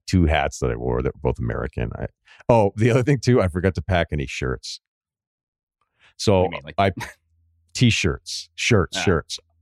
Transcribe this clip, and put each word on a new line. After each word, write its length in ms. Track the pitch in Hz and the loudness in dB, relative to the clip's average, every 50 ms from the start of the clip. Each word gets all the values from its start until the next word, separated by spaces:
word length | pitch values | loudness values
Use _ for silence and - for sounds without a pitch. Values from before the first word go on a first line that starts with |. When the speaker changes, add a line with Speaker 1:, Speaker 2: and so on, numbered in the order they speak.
| _ | _
Speaker 1:
two 180 | - - 92 85 | 0 2 4 4
hats 340 | 78 78 76 69 71 - - | 4 2 2 0 -2 -4 -4
that 120 | 67 64 | -4 -4
I 40 | 58 | -4
wore 240 | 57 60 62 60 62 | -4 -4 -4 -2 -2
that 120 | 64 65 - | -2 -4 -6
were 40 | - | -4
both 180 | 65 64 62 - | -4 -4 -4 -4
American. 520 | 62 57 58 - - - - - 60 - - | -4 -6 -6 -6 -8 -8 -6 -6 -6 -6 -6
I, 100 | - 55 - _ _ _ _ - - - | -10 -12 -12 _ _ _ _ -20 -6 0
oh, 240 | - 120 113 104 98 - | 2 4 4 4 2 2
the 120 | 107 110 120 | 2 2 2
other 120 | 113 127 120 | 4 2 2
thing 160 | 139 143 117 | 2 0 0
too, 220 | - 123 123 117 | 2 2 4 4
I 60 | 95 90 | 2 2
forgot 260 | 80 92 82 95 - | 0 0 0 0 -2
to 60 | - | -2
pack 260 | - - 90 85 82 - | -4 -2 0 0 0 -2
any 140 | - 73 67 | -4 -6 -6
shirts. 520 | 69 - - - 64 64 - - - - - _ _ _ _ _ _ _ _ _ _ _ _ _ _ _ _ _ _ _ _ _ _ _ _ _ _ _ | -6 -8 -6 -6 -6 -6 -6 -10 -14 -16 -18 _ _ _ _ _ _ _ _ _ _ _ _ _ _ _ _ _ _ _ _ _ _ _ _ _ _ _
So 240 | - - 110 98 92 | -4 0 2 2 2
Speaker 2:
What 100 | 90 87 | 2 0
do 60 | - | -4
you 40 | - - | -8 -14
mean, 100 | 76 - | -8 -2
like 160 | - 98 98 95 | 0 0 0 0
Speaker 1:
I, 100 | - - - - _ _ _ _ _ | -2 -10 -14 -16 _ _ _ _ _
<laughs> 340 | _ _ _ _ _ _ - | _ _ _ _ _ _ -2
t-shirts, 760 | - 131 117 104 - - 82 67 - - - - - - _ _ | 2 4 4 4 2 0 -2 -4 -4 -8 -12 -14 -14 -14 _ _
shirts, 420 | - - - 117 98 80 - - | -6 -2 2 2 2 2 0 -2
Speaker 2:
Ah. 40 | 95 | -2
Speaker 1:
shirts. 380 | 85 101 87 76 - - - - - _ _ _ | 0 0 0 0 -2 -6 -14 -16 -16 _ _ _